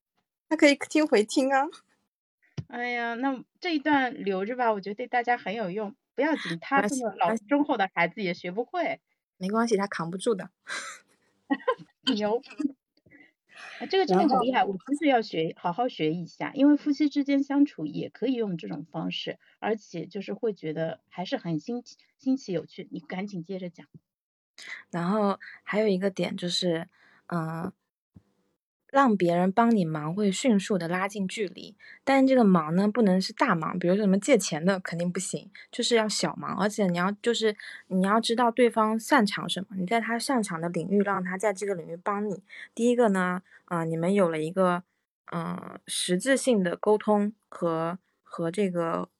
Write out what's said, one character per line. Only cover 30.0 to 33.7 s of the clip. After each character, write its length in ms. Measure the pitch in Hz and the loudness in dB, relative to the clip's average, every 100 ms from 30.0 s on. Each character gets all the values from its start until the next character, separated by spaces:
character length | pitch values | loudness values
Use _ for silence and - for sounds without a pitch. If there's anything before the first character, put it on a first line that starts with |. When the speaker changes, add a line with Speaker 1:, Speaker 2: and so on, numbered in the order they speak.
| 151 185 | -4 -2
Speaker 1:
会 160 | 208 | 0
迅 280 | 190 269 202 | 0 2 2
速 180 | 190 196 | 2 -2
地 100 | 165 | -2
拉 200 | 180 202 | -2 -2
近 200 | 214 190 | -4 -6
距 200 | - 208 | -4 -6
离， 280 | - - - - - | -8 -18 -20 -20 -10
但 220 | - 269 269 | 2 4 6
这 100 | 262 | 6
个 80 | |
忙 320 | 208 180 156 175 | 8 6 4 2
呢， 120 | 208 | 2
不 140 | 220 | 4
能 180 | 208 185 | 4 4
是 100 | 190 | 0
大 200 | - 285 170 | 0 2 2
忙， 220 | 160 | 0